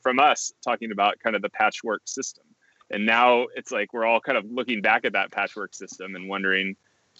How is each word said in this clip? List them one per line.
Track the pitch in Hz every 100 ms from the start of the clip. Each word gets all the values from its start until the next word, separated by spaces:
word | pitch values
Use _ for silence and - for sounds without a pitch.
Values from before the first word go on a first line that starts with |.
from | 127 127
us, | 151 175 - _
talking | 123 113 113
about | 104 104 -
kind | 117
of | 104
the | 104
patchwork | - 107 - 117 104
system. | - 135 - - _ _ _ _ -
And | 101 110
now | 117 123 120 123 -
it's | -
like | 113 104
we're | 117
all | 113 113
kind | - 123
of | 104
looking | 123 123 107
back | 107 120
at | 123
that | 98 98
patchwork | 104 98 104 95
system | - 95 - 95
and | 92 95
wondering, | 98 95 92 95 98 _ _ _